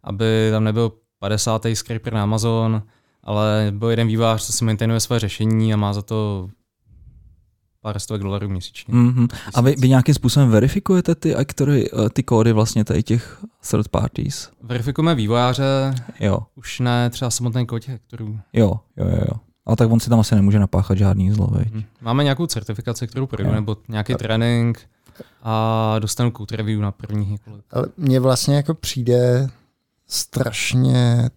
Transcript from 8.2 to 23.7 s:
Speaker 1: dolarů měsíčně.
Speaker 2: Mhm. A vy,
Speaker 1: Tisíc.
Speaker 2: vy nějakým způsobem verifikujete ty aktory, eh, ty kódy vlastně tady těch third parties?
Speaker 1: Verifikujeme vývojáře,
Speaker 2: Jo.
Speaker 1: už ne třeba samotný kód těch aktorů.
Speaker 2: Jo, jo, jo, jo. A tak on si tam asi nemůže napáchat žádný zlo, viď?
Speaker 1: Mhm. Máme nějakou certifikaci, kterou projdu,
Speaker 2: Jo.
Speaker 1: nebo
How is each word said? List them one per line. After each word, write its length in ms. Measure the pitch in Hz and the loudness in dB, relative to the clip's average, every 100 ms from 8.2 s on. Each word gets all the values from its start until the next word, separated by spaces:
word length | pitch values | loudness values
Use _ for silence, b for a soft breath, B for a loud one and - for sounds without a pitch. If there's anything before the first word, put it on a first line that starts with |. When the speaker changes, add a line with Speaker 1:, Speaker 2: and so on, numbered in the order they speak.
Speaker 1:
dolarů 260 | 98 101 101 | -4 -4 -4
měsíčně. 460 | 92 - - - | -6 -8 -16 0
Speaker 2:
Mhm. 320 | 120 120 123 120 B B | 4 4 4 0 B B
A 60 | 127 | 2
vy, 100 | 123 | 2
Speaker 1:
Tisíc. 120 | 147 | 4
Speaker 2:
vy 60 | 131 | 4
nějakým 260 | 131 123 | 6 4
způsobem 340 | 147 123 143 131 | 2 2 4 6
verifikujete 640 | 110 131 202 - 185 170 | 6 4 0 2 2 2
ty 200 | 165 160 | 0 0
aktory, 560 | - 143 - 139 139 - - 107 | -2 -4 -2 2 2 0 0 0
eh, 40 | |
ty 120 | - | 0
kódy 300 | 123 117 113 | 2 4 4
vlastně 320 | 107 110 113 | 4 2 0
tady 180 | 107 - | 0 0
těch 360 | - 117 - - 214 _ - | 2 0 -2 -16 -18 _ -4
third 180 | 107 107 | -2 0
parties? 640 | - - - - - - _ | -2 -2 -4 -6 -8 -14 _
Speaker 1:
Verifikujeme 520 | 113 120 113 139 160 | -8 -6 -4 0 0
vývojáře, 800 | 151 104 120 123 127 135 135 135 131 117 - | 0 0 2 0 0 0 0 -2 -4 -8 -4
Speaker 2:
Jo. 180 | 104 95 104 | -2 -2 -4
Speaker 1:
už 260 | - - - | -16 -14 -4
ne 300 | 123 120 120 | 0 0 0
třeba 200 | - 123 | -2 -6
samotný 360 | - 123 120 117 | -4 -2 -2 -4
kód 120 | 113 | -6
těch 160 | 131 | -8
aktorů. 440 | 123 _ 113 110 107 - | -14 _ -12 -10 -10 -4
Speaker 2:
Jo, 220 | 113 104 110 _ - | 2 2 2 _ -4
jo, 100 | 90 | -2
jo, 100 | 90 | 0
jo. 220 | - 113 _ _ - | -2 -4 _ _ -4
A 100 | 113 | 2
tak 140 | 113 | 4
on 100 | 113 | 2
si 100 | 113 | 4
tam 100 | 117 | 2
asi 140 | 107 | 4
nemůže 240 | 107 98 104 | 4 4 4
napáchat 400 | 98 92 98 95 | 2 0 0 2
žádný 320 | 98 98 92 | 2 2 2
zlo, 160 | 107 95 | 2 0
viď? 260 | 98 110 | 0 -2
Speaker 1:
Mhm. 100 | 107 107 _ | -6 -12 _
Máme 220 | 117 131 | -2 0
nějakou 220 | 147 135 165 | 0 0 -2
certifikaci, 600 | - 104 101 - 113 117 | -4 -6 -8 -6 -6 -6
kterou 200 | 131 135 | -6 -6
projdu, 220 | 101 98 | -4 -2
Speaker 2:
Jo. 40 | |
Speaker 1:
nebo 220 | 107 104 | -2 -2